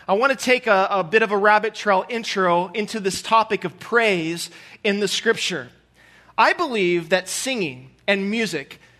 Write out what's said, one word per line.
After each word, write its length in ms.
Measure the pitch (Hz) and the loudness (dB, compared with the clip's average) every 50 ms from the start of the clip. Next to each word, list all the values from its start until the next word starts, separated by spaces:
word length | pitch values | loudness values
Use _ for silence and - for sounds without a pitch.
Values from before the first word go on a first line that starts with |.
| - - | -4 -2
I 60 | 185 | 0
want 180 | 208 247 277 | 2 2 2
to 120 | 262 - - | 0 0 2
take 220 | 254 254 247 - | 2 2 2 4
a, 220 | 226 202 190 190 196 | 2 4 4 4 2
a 140 | 202 196 180 | 0 -2 -2
bit 180 | 156 175 220 | 2 2 2
of 100 | 226 208 | 2 2
a 60 | 214 202 | 0 2
rabbit 380 | 196 214 214 214 202 220 214 | 4 6 4 4 2 0 -6
trail 300 | - - 208 196 185 - - | -4 0 2 2 2 2 -2
intro 600 | 240 226 233 - - 196 190 180 170 175 180 190 | -6 -6 -6 -4 -2 0 2 2 2 2 0 -2
into 300 | 180 233 208 202 - 220 | -4 -6 -4 -4 -4 -4
this 220 | 190 190 180 - | -4 -4 -4 -4
topic 440 | - - 226 226 214 220 214 190 - | -4 2 2 2 2 2 -2 -4 -4
of 140 | 175 131 - | -6 -10 -10
praise 680 | - - 220 233 226 220 196 175 160 160 170 170 - - - - - - - - - | -8 -2 0 2 2 2 2 0 -2 -4 -6 -8 -8 -12 -14 -18 -20 -20 -14 -6 -2
in 160 | 214 202 202 | -2 -2 0
the 80 | 208 185 | -2 -2
scripture. 640 | - - - 214 - - - - 185 147 123 123 - _ _ _ _ _ _ _ _ _ _ _ - - | -4 -2 0 0 0 0 -2 -6 -6 -8 -10 -12 -18 _ _ _ _ _ _ _ _ _ _ _ 0 2
I 160 | 226 285 381 | 2 2 4
believe 560 | 339 349 294 240 220 185 175 175 175 160 156 | 0 -2 -2 -2 0 0 0 0 -2 -2 0
that 200 | 185 185 180 - | -2 -2 -2 -2
singing 640 | - - - 262 262 233 185 151 127 127 131 131 _ _ - - | -8 -6 -4 -4 -4 -4 -4 -6 -8 -12 -18 -20 _ _ -4 -2
and 220 | 202 196 196 196 | -2 -2 -2 -2
music 500 | 214 233 226 202 170 147 139 - - - _ _ _ _ | -2 -2 -2 -2 -4 -6 -8 -10 -18 -20 _ _ _ _